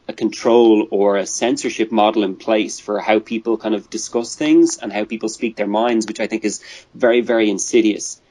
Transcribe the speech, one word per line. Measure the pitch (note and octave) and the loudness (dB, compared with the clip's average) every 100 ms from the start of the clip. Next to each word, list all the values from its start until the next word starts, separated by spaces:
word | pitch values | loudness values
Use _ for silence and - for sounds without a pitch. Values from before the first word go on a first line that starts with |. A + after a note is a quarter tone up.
| - | -14
a | |
control | - G#2+ - B2 A#2+ A#2 G#2+ G#2+ | -4 -4 -2 4 6 6 4 2
or | G2 G2+ G2+ | 0 2 0
a | F#2+ | -2
censorship | - A#2+ C#3+ C3 - A2 | -4 -2 -2 -4 -4 -2
model | A2 G#2+ A2 | 2 2 2
in | G2 F#2 | -2 -4
place | - G#2+ F#2 - | -2 0 -2 -8
for | - G#2 | -6 -4
how | A2 A2 | 0 0
people | - A2+ A#2 A2 | 0 -6 -2 -2
kind | A2 | -2
of | G#2 - | -4 -6
discuss | A2 - A#2+ A#2+ - | -10 -6 -6 -6 -4
things | D3+ E3 E3 - | 4 6 6 2
and | G2+ | -8
how | G#2 | -6
people | G#2+ A2+ A2 | -6 -6 -6
speak | - A#2 - | -4 -6 -4
their | G2+ | -2
minds, | G#2+ A#2+ A2+ A2 | 0 2 0 -2
which | A2 | -6
I | G#2 | -6
think | A2 | -4
is | G#2 - - - _ | -4 -6 -14 -20 _
very, | - A#2+ A#2+ | -2 2 2
very | A#2 A2+ G#2+ | 2 2 2
insidious | F#2+ - A#2+ A2 F2+ - - _ | 0 0 2 2 0 -8 -16 _